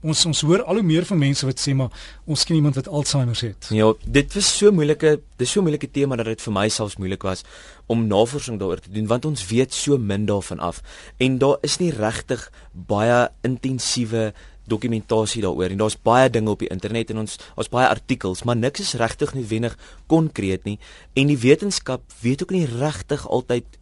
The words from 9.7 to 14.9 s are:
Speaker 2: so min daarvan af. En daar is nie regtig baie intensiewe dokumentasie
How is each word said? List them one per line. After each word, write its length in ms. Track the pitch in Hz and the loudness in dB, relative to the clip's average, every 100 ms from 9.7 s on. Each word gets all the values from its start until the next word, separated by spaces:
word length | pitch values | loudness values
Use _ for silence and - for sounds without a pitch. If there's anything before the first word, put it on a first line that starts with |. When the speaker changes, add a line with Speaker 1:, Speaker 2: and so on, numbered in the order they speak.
Speaker 2:
so 240 | - - 143 | 0 0 2
min 280 | 107 98 107 | 2 -2 0
daarvan 320 | 101 95 85 | -2 -2 -6
af. 220 | 87 - - - - - | -6 -6 -14 -20 -20 -2
En 200 | 127 131 | 0 2
daar 180 | 135 143 | 2 2
is 180 | 147 - | 0 -2
nie 120 | 180 | -2
regtig 600 | 127 107 113 - 123 - - - | 0 -2 -2 -6 -8 -8 -20 -20
baie 560 | 90 87 104 110 123 120 - | -18 -4 0 4 4 2 -2
intensiewe 920 | 120 127 135 131 - - 117 113 110 - - - - | -4 -2 -4 -4 -4 -4 -2 -2 -2 -6 -20 -20 -6
dokumentasie 760 | 110 120 | -4 -2